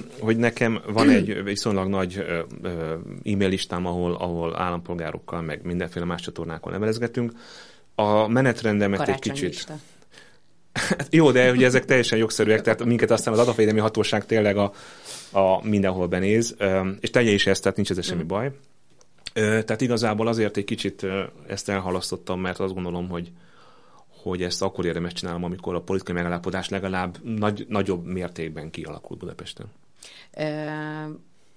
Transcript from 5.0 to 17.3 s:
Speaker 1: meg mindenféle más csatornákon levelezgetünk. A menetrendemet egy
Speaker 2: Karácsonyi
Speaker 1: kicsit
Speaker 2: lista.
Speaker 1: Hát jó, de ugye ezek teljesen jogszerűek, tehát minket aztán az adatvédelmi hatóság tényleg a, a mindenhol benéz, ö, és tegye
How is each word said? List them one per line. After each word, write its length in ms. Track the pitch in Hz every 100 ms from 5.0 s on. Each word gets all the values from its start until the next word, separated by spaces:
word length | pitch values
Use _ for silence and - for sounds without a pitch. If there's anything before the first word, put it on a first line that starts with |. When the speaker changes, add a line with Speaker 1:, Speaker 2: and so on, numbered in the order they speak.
| 80 - - 85
Speaker 1:
meg 200 | 80 76
mindenféle 420 | 87 87 85 87
más 160 | 87 87
csatornákon 500 | - - 82 80 87
levelezgetünk. 600 | 92 107 113 117 127 120 - - - - - -
A 320 | - 104 107 110
menetrendemet 720 | 120 135 110 113 104 101 98
egy 60 | 143
Speaker 2:
Karácsonyi 280 | - 110
Speaker 1:
kicsit 140 | 139 -
Speaker 2:
lista. 240 | - - 151 - - - - - - - - -
Speaker 1:
Hát 340 | - - - 135
jó, 200 | 160 147
de 200 | 123 127
ugye 160 | 123 127
ezek 180 | 127
teljesen 340 | - 131 117 110
jogszerűek, 420 | 110 - 104 110
tehát 240 | 113 107
minket 260 | 120 117 107
aztán 240 | 117 -
az 60 | 110
adatvédelmi 400 | 120 113 107 110
hatóság 460 | 110 110 101 107 -
tényleg 300 | 113 104 101
a, 160 | 98 - - - - - -
a 360 | 98 95 95 107
mindenhol 380 | 104 95 92 87
benéz, 480 | 90 98 110 113 -
ö, 300 | 98 95 95 95
és 100 | 117
tegye 200 | 127 117